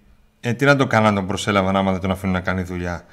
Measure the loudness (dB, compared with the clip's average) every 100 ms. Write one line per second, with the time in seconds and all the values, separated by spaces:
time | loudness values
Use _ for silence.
0 | _ _ _ _ -6 0 2 4 4 4
1 | 4 2 -2 -4 0 2 2 2 0 0
2 | -2 -4 -2 -2 -2 -4 -4 -6 -6 -8
3 | -12